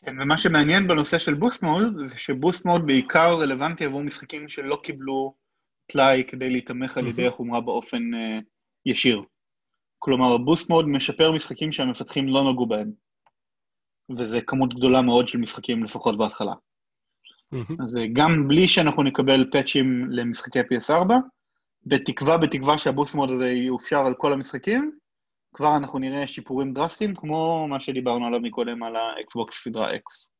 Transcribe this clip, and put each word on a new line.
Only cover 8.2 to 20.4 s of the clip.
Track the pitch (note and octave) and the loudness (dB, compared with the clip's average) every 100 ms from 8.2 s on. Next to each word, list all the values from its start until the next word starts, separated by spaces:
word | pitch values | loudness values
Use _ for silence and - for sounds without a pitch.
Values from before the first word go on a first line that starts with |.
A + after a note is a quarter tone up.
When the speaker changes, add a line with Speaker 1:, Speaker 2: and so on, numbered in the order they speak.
| A2+ A2 G#2+ _ _ _ C3 | -6 -8 -10 _ _ _ -4
Speaker 1:
ישיר. | B2 C3 G#2+ - _ _ _ _ _ _ _ | 0 0 0 -6 _ _ _ _ _ _ _
כלומר, | - B2+ B2+ A#2+ | -2 2 4 2
בוסט | B2 E3 - | 2 0 2
מוד | E3 D#3 | 2 2
משפר | C#3 - A2 A#3+ | -2 -2 2 2
משחקים | A#3 - C3 D#3 | 2 -4 -8 -6
שהמפתחים | D3+ C3 A#2+ C3 D3 C3+ | -2 -4 -4 -6 -4 0
לא | C3+ C#3 | 2 2
נגעו | B2+ A#2+ | 2 0
בהם. | G#2+ G#2+ G#2 _ _ _ _ _ _ _ _ _ _ _ B2 | -2 -4 -10 _ _ _ _ _ _ _ _ _ _ _ -8
וזה | A#2 A#2 | -4 -4
כמות | - C3+ C3 | -2 0 0
גדולה | - B2+ C3 | 2 4 6
מאוד | B2 A#2+ G2+ | 6 4 4
של | A#2+ | -2
משחקים, | A2+ - - A#2 | -4 -6 -4 -2
לפחות | A2 A#2 A#2+ G#2 | -4 -2 -2 0
בהתחלה. | G#2+ - G2+ - _ _ _ _ _ _ _ _ _ | -2 -2 -6 -6 _ _ _ _ _ _ _ _ _
Speaker 2:
מהמם. | C3 A2 E3 | -10 -8 -8
Speaker 1:
אז, | B2+ A#2+ | -6 -4
אה, | A2+ | -2
גם | A#2+ D3+ D#3+ C#3 | 2 4 4 4
בלי | D#3 F3+ | 6 6
שאנחנו | - D#3 C#3+ | 6 2 2
נקבל | C#3 - C3 C3+ C3 | 0 2 4 4 4
פאצ'ים | C#3+ C3 D3 C3 B2+ B2+ | 2 0 0 2 0 -2
למשחקי | B2 A#2 A2+ | -4 -4 -6